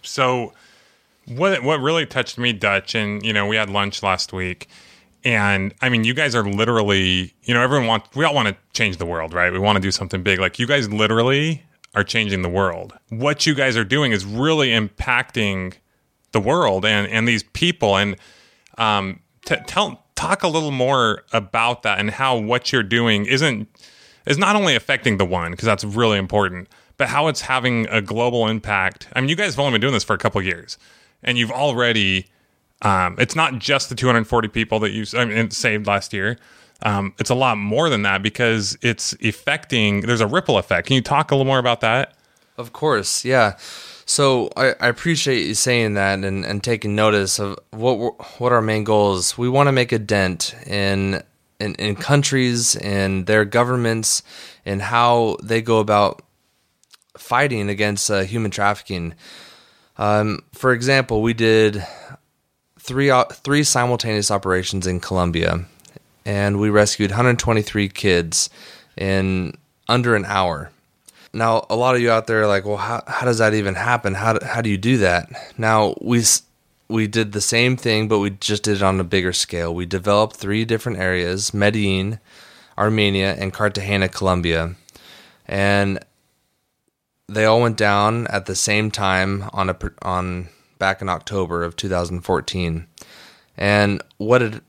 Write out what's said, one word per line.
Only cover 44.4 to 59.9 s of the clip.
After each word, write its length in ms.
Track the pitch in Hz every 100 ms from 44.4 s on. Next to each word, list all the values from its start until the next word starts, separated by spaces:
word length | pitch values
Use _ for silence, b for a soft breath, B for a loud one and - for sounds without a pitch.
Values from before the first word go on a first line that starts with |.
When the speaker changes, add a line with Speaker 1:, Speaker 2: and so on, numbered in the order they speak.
| 107 -
Speaker 2:
I, 180 | 131 -
I 100 | 120
appreciate 580 | 117 170 156 139 123 78
you 80 |
saying 400 | 107 - 120 110
that 240 | 101 98 98
and, 260 | 98 98
and 180 | - 101
taking 320 | 120 113 107
notice 440 | 104 107 104 95 -
of 200 | 101 98 _
what 280 | 110 120 113
we're, 120 | 120 - - -
what 140 | 123
our 80 | 120
main 240 | 110 107
goal 320 | 107 107 101 95
is. 220 | 87 -
We 100 | 123
wanna 240 | 131 143
make 180 | 131 120
a 80 | 117
dent 560 | 104 104 92 87 - - -
in, 560 | 101 98 98 98 95 - _ _ _
in, 160 | 104 -
in 200 | 104 98
countries 800 | - 143 143 135 127 120 120 -
and 500 | 101 101 98 95 90
their 200 | 107 104
governments 760 | 117 123 127 117 113 110 - B B B B -
and 160 | 98
how 560 | 95 117 120 120 113 85
they 200 | 107 113
go 180 | 113 113
about 400 | 104 104 101 - _ _ _ _ _ _ _ _ _ -
fighting 540 | - 123 143 117 101
against, 400 | 101 104 101 -
uh, 100 | 101
human 300 | 92 117 107
trafficking. 640 | 101 101 104 - 92 85 80 B B B B B B B